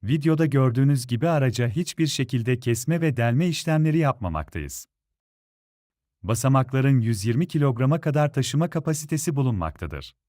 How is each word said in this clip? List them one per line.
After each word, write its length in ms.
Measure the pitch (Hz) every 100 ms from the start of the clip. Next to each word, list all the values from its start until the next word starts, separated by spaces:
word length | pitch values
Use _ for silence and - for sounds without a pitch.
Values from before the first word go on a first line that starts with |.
Videoda 420 | 98 156 151 156 160
gördüğünüz 640 | 135 131 120 139 143 123
gibi 220 | 117 165
araca 400 | 160 131 113 120
hiçbir 380 | 110 175 - 156
şekilde 520 | - 131 127 117 127
kesme 420 | 123 117 - 165
ve 160 | 160 120
delme 300 | 117 120 175
işlemleri 500 | 156 - 156 156 156
yapmamaktayız. 920 | 147 - 92 78 78 - 73 - - _ _ _ _ _ _ _ _ _ _ _ _ _
Basamakların 760 | 92 113 131 131 127 131 135 135
yüz 260 | 113 110 107
yirmi 220 | 117 175
kilograma 540 | 156 143 117 131 160
kadar 320 | 156 147 151
taşıma 360 | 143 127 147 170
kapasitesi 680 | 170 151 151 151 156 - 143
bulunmaktadır. 800 | 131 107 80 - 80 73 69 _